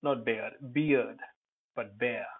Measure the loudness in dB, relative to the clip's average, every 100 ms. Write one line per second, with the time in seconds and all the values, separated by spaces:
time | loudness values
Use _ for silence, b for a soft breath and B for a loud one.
0 | 0 0 0 -2 -2 -10 -4 0 4 4
1 | 4 -4 -16 _ _ _ _ -10 -8 -2
2 | -2 -2 -8 -12